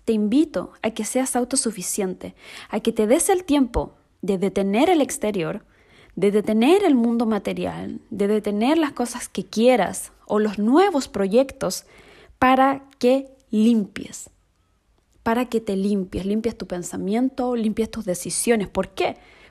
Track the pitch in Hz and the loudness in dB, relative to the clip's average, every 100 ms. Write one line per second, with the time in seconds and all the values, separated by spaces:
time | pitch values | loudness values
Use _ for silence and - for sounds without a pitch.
0 | - 220 208 262 320 180 180 - 226 226 | -2 0 2 2 0 -4 -8 -6 -6 -6
1 | 208 254 262 247 247 262 233 190 180 - | -4 -2 -2 -2 -2 -4 -4 -6 -8 -4
2 | 190 180 185 - - - - 214 226 226 | -4 -6 -14 -18 -20 -20 -8 -4 -2 0
3 | 214 311 - 370 370 285 240 - 143 - | 2 2 4 0 2 0 2 -2 -4 -10
4 | _ _ 180 190 190 190 196 208 320 339 | _ _ -4 -2 0 0 0 2 4 4
5 | 262 - 208 208 156 196 - _ _ _ | 2 -2 -4 -4 -4 -8 -14 _ _ _
6 | - - 202 208 202 220 247 381 392 254 | -16 0 2 2 2 2 4 4 4 4
7 | 233 233 226 208 202 185 180 165 190 - | 2 0 0 -2 -4 -6 -6 -6 -10 -12
8 | - 196 202 214 202 208 240 320 302 - | -12 -4 0 0 -2 -2 2 2 0 -2
9 | 240 240 - - 185 214 240 247 185 196 | -6 -6 -10 -10 -6 2 4 4 2 -4
10 | - _ _ 214 214 202 208 285 403 302 | -12 _ _ 0 0 0 2 4 4 2
11 | - 196 196 226 269 - 175 - - - | -4 -4 2 2 2 -2 -6 -6 -12 -20
12 | - - - _ 262 262 269 277 - _ | -20 -20 -20 _ 4 6 4 2 -8 _
13 | 247 269 269 - _ 214 220 226 196 - | 2 2 -2 -18 _ 2 4 4 0 -8
14 | - - - _ _ _ _ _ _ _ | -14 -16 -20 _ _ _ _ _ _ _
15 | _ _ 233 226 240 226 226 190 202 202 | _ _ -2 -2 0 -4 -2 -2 0 -2
16 | 185 196 190 214 226 226 185 180 175 - | -2 -6 -4 -2 -2 -6 -8 -8 -8 -8
17 | 185 220 262 262 247 240 214 208 220 226 | -2 0 0 -2 -2 0 -2 -2 -4 -4
18 | 196 175 180 - - 226 180 - 190 - | -6 -6 -6 -4 0 0 0 -4 -6 -4
19 | 349 - - - - | -4 -4 -16 -20 -20